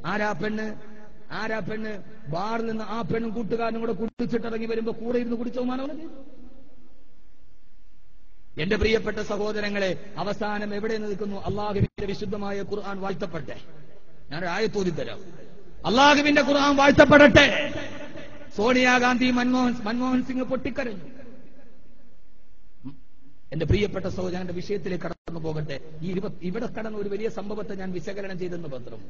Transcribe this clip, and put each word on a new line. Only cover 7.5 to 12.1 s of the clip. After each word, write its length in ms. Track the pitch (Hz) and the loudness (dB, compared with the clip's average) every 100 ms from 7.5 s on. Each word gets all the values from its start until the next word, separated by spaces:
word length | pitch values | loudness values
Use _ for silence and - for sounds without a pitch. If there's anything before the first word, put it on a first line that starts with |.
| - - - - - - - - - - 139 | -8 -8 -8 -8 -8 -8 -8 -8 -8 -6 -4
എന്റെ 140 | 165 214 | 0 2
പ്രിയപ്പെട്ട 400 | 214 220 208 208 | 4 2 2 -2
സഹോദരങ്ങളെ, 800 | 208 208 214 214 208 202 190 160 - - | -2 -2 -2 -2 -2 0 0 0 -4 -4
അവസാനം 560 | 190 202 208 208 208 | -4 -2 -2 -2 -4
എവിടെ 220 | 202 220 220 | -2 -2 -2
നിൽക്കുന്നു? 400 | 214 196 208 196 | -2 -4 -4 -4
അള്ളാഹുവിന്റെ 680 | 180 196 208 202 202 - | -4 -2 -2 2 0 0
വിശുദ്ധമായ 560 | 202 | -4